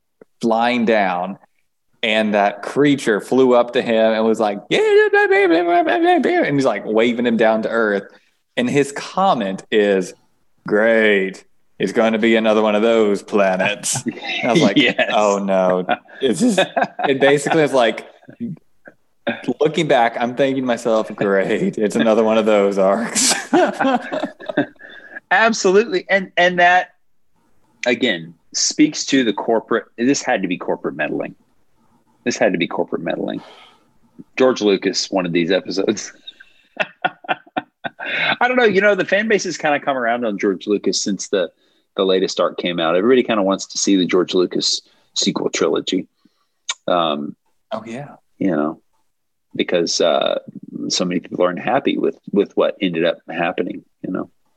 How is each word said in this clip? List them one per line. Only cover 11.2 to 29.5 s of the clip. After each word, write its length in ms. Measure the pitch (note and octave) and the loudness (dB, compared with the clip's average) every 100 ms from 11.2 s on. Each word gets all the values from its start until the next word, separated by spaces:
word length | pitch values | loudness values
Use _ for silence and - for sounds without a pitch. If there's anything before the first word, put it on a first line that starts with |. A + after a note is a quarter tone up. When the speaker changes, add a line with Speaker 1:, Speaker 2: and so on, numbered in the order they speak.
| F#2+ - - _ _ - | 0 -8 -20 _ _ -6
Speaker 1:
It's 100 | G2+ | -2
gonna 260 | A#2 A2+ A2 | 0 0 2
be 160 | A2+ A2 | 2 2
another 260 | A2 G#2+ | 2 2
one 140 | G#2+ G#2 | 2 2
of 60 | |
those 400 | A2+ A2+ G#2 G2 | 2 4 2 0
planets." 800 | - G#2 F#2+ F#2 G2 G#2 - C3+ - | -2 0 2 0 -2 -2 -6 -6 -8
Speaker 2:
<laughs> 360 | - - - | -10 -10 -6
Speaker 1:
I 80 | B2 | 0
was 100 | D#3+ | 2
like, 140 | A#2 D3+ | 2 4
Speaker 2:
Yes. 340 | A#2+ - A#2+ | 2 0 0
Speaker 1:
"Oh, 300 | A2 G#2 G2+ | 2 2 2
no." 420 | G2 F#2+ F#2 F#2 F2+ A#2+ - - | 0 2 2 0 -2 -6 -8 -4
It's 180 | C3 D#3 | -2 0
just, 200 | A#3+ F#3+ F#3 - A#3 - - | 0 2 0 -2 -4 -2 -2
it 100 | C3+ | 2
basically 420 | C#3 D3 - D#3+ | 4 4 2 0
is 100 | C#3+ | 2
like, 340 | C3 A2+ A2 - - - - A#2 - _ _ - _ _ _ - - - - | 2 2 0 -10 -20 -20 -12 -10 -10 _ _ -20 _ _ _ -8 -6 -6 0
looking 280 | D#3 F3 D3+ | 0 0 2
back, 280 | C3 A#2 B2 | 2 2 0
I'm 160 | A#2+ B2+ | -4 0
thinking 260 | C3+ C3+ | 0 0
to 40 | B2+ | -2
myself, 440 | A#2 A#2+ A2 G#2+ G#2 | -2 0 0 -2 -4
"Great. 600 | G#2 G2 - G#2 F#2 - | 0 2 2 0 -2 0
It's 180 | G#2 A#2+ | -2 2
another 260 | A2+ G#2+ | 2 4
one 160 | A2 A2 | 4 2
of 80 | G#2+ | 4
those 320 | G#2 G2+ G2 | 4 2 2
arcs." 560 | F#2+ G2 A#3 - - - - | 2 2 -2 -2 -2 -2 0
<laughs> 760 | F4+ D#4+ - C4+ A#3+ - - - - - - - - - - - - - | 2 2 0 -2 -2 -4 -8 -8 -10 -6 -4 -4 -10 -20 -20 -20 -20 -2
Speaker 2:
Absolutely. 760 | F#3+ A3+ A3+ F#3 G3 A#3 F3+ - | 2 2 2 4 4 2 -2 0
And, 240 | G3 F#3 - | -2 0 0
and 220 | F3+ F3 | 2 4
that, 360 | F3 F3+ - _ _ _ _ _ _ _ _ _ B2 | 4 4 0 _ _ _ _ _ _ _ _ _ -2
again, 480 | A#2 A#2+ E2+ E2 - _ | 0 0 -2 -8 -20 _
speaks 520 | - - - D3+ - - | -6 -4 2 0 0 -2
to 180 | C3+ | 0
the 80 | A2+ | 0
corporate, 540 | G2+ - | -2 -2